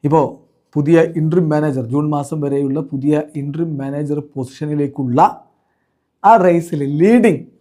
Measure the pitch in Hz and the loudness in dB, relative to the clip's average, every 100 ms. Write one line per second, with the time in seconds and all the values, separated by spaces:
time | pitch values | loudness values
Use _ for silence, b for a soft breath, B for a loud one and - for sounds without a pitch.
0 | 143 156 135 - _ _ _ 151 147 165 | 2 2 2 -4 _ _ _ -4 2 4
1 | 165 165 156 175 160 151 151 131 117 139 | 4 0 0 0 0 0 -2 -4 -4 -4
2 | 151 147 139 160 143 139 139 139 139 139 | -2 -4 -6 -6 -4 -2 -2 -4 -6 -4
3 | 143 151 151 147 143 151 170 143 135 143 | -2 -2 -2 -10 -8 -6 -6 -6 -8 -8
4 | 147 147 147 135 127 - 151 147 143 135 | -4 -6 -6 -10 -12 -8 -6 -4 -4 -4
5 | 131 123 180 - _ _ _ _ _ _ | -2 2 2 0 _ _ _ _ _ _
6 | _ _ 196 226 180 170 165 151 139 147 | _ _ 4 6 6 2 0 -6 -4 2
7 | 185 240 233 147 - _ | 4 6 4 0 -6 _